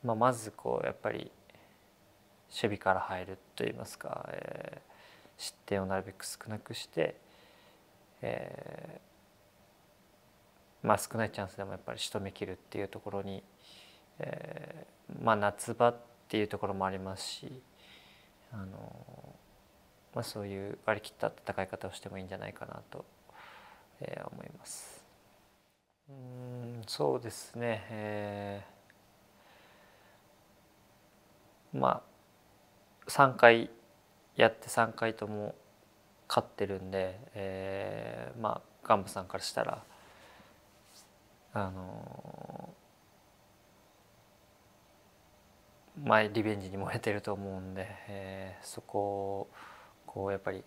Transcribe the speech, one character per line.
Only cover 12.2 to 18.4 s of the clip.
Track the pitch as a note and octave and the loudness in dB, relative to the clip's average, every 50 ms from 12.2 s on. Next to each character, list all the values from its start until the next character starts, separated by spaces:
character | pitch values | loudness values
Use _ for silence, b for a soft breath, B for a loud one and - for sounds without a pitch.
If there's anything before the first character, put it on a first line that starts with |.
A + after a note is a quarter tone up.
| G2 | -4
め | G2 | -4
き | - - G#2 | -6 -6 -6
る | F#2+ F#2 | -6 -6
っ | |
て | - - - - | -10 -12 -8 -6
い | G#2+ G2+ | -4 -4
う | |
と | F#2+ - G2+ | -4 -6 -8
こ | - G#2 | -8 -4
ろ | G2 G2 G2 | -4 -4 -4
に、 | G2 G2 F#2+ - - - B B B B B B B B B B - - - | -4 -8 -8 -10 -14 -20 B B B B B B B B B B -20 -10 -8
え | - - - - - - - - - - - D#3 - - - - - - - - | -6 -6 -6 -8 -8 -10 -10 -12 -12 -12 -14 -16 -16 -18 -20 -20 -16 -12 -10 0
ー、 | A#2+ | 4
ま | A#2 | 4
あ、 | A2 | 6
夏 | G#2 G#2 G#2 G2 - - - A2+ | 6 6 2 2 0 -6 -6 4
場 | - B2 A#2+ | 6 6 6
っ | A#2 - - - - - - | 6 4 -12 -20 -20 -20 -10
て | - - | -2 2
い | A2 G#2 | 2 2
う | |
と | G#2 - G2 | 2 0 -2
こ | - | -2
ろ | G2 G2 | -2 0
も | G2 F#2+ | 2 2
あ | F#2+ | 0
り | F#2+ F#2+ | 0 -2
ま | F#2+ F#2+ F#2+ | -4 -6 -6
す | F#2+ - | -6 -6
し、 | - - - - - B2+ C3 - - B B B B B B B B B B B B B - | -8 -8 -8 -10 -12 -12 -14 -16 -20 B B B B B B B B B B B B B -20